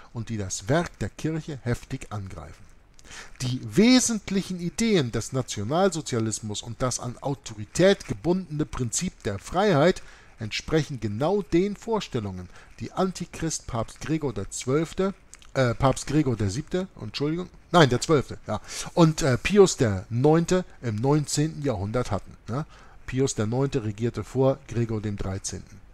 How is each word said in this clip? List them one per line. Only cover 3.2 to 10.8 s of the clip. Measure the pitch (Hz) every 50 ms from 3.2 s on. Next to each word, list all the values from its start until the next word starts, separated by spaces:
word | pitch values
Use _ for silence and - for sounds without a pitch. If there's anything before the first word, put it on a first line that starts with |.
| - - - - 131
Die | 123 127 120 120
wesentlichen | 110 104 165 214 247 254 254 - - 226 208 - - 190 196 170 - 185 170
Ideen | 175 170 - - 226 226 208 175 131 117
des | 107 113 - - 131
Nationalsozialismus | 131 120 - - 104 98 110 151 175 196 190 165 160 147 - 127 113 113 110 104 - - 107 104 - -
und | 120 117 -
das | 131 127 - -
an | - 123 117 -
Autorität | - 139 139 - - - 110 104 104 - - - 175 196 196 - -
gebundene | - 117 101 - 160 180 190 180 - 151 147 156
Prinzip | - - - 127 117 - - 180 185 - -
der | - 113 101
Freiheit | - - - - 185 208 214 175 135 151 185 190 - - - - - - - - -
entsprechen | 110 107 - - - - 156 160